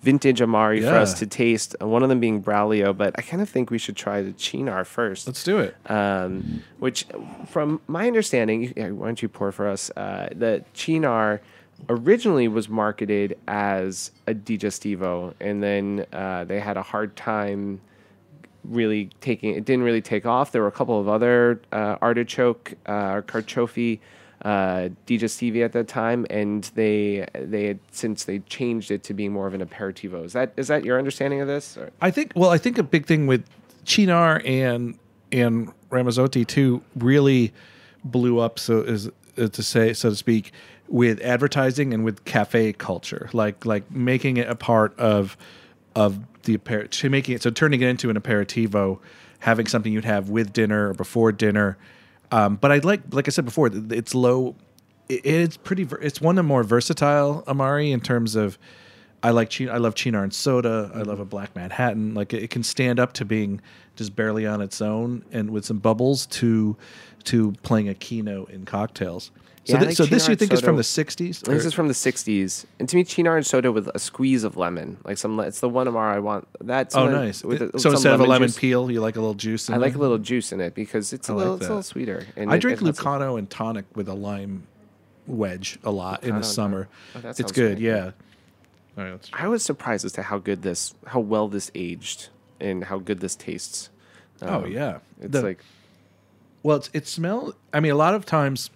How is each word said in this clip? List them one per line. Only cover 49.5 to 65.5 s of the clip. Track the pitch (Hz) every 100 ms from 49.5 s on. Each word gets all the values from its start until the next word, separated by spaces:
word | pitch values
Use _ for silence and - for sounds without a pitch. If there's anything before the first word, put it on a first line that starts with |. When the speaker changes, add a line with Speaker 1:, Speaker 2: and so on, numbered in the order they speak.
| 113 110
Speaker 2:
something | 117 107
you'd | 107 110
have | 104 98
with | 107 107
dinner | 107 107 107 104
or |
before | 90 92 117 113
dinner. | 101 107 104 101 98 - - - _ _
Um, | 117 101 104
but | 143
I | 143
like, | 156 208 -
like | 127 139
I |
said | 139 123
before, | 113 127
th-, | 101 110
it's | 117 113 131
low. | 123 127 127 - _ _ _ _ _
It, | 131 139
it's | 160 170 -
pretty | - 190
ver-, | 160 143
it's | 147 -
one | 160
of | 185
the | 165
more | 135
versatile | 107 120 - 170 143 147 143 147 -
Amari | 139 135 143 147
in | 127
terms | 117 120 113 110
of, | 104 95 - - - - _ _
I | 117
like | 117 110 -
Chi-, | 131
I | 117
love | 117 107
Cynar | 131 110
and | 98
soda. | - 143 127 120 113 104
I | 110
love | 104 101
a | 98
black | 101 101 -
Manhattan. | 90 - 123 107 107 110
Like, | 101
it, | 117
it | 113
can | 120
stand | 113 - 127 120
up | 123
to | - 104
being | 110 101 101 - - - -
just | 107 101
barely | 110 107 107
on | 107
its | 98 -
own | 107 107 120 120 -
and | 117 104